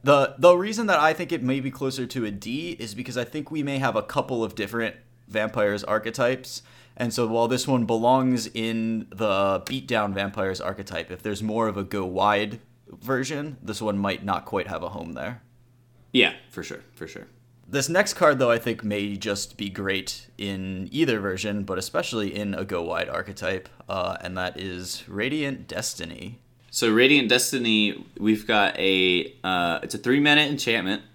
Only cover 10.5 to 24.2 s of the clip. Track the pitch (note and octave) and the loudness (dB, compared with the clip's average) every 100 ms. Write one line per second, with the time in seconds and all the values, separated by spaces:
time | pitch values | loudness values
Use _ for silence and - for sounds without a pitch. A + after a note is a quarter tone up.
10.5 | F#2 - G2 G2 E2+ E2+ F2+ G#2+ G2 G#2+ | -2 -6 -8 -8 -8 -8 -8 -6 -4 -2
11.5 | A2 A2+ G2 F#2 G#2 F#2 F#2 G2+ G#2 G#2 | 0 0 -2 -4 -4 -4 2 4 4 0
12.5 | - _ _ _ - A#2 C3 C3 D3 D3+ | -6 _ _ _ -18 -2 -2 -2 -6 -8
13.5 | C3+ - G#2+ G#2+ G2+ G2+ F#2+ G2 F#2 - | -12 -10 -6 -2 0 0 -2 -2 -4 -2
14.5 | G2+ F2+ E2+ E2+ - E2 A#1+ D#2 A#2+ _ | -4 -4 -6 -8 -8 -10 -8 -8 -10 _
15.5 | _ _ _ _ _ _ B2+ F#2+ - - | _ _ _ _ _ _ 4 4 2 -16
16.5 | - E2+ - - - D#2+ - - _ _ | -14 -12 -14 -16 -16 -14 -14 -18 _ _
17.5 | _ - C#3 C3+ E3+ G#3 - E3 C3+ B2+ | _ -4 -2 0 2 0 4 4 6 4
18.5 | A#2 A#2+ A2+ A2 G#2 G2+ G2 G#2+ G2+ - | 2 0 -4 -2 -2 -2 -4 -4 -4 -4
19.5 | - G2+ F#2 G2 F#2+ F#2 - - - G2+ | -8 -8 -4 -2 -2 -2 -10 -14 -8 -6
20.5 | F#2+ F#2+ F#2+ G2 C#3 D#3+ A2 G2 F#2 G#2+ | -4 -6 -6 -6 0 2 2 0 -2 -2
21.5 | G#2 G2 F#2 F#2 D#3+ F3 A#2 G2+ G2 G#2 | -4 -2 -4 -2 -4 -2 -2 -4 -4 -4
22.5 | F#2+ G2 F2+ E2+ E2+ F2 E2 F#2 F#2+ E2 | -4 -4 -4 -2 -4 -4 -4 -6 -6 -4
23.5 | F#2+ - - - G2 F#2 F2+ | -4 -8 -20 -8 -4 -4 -4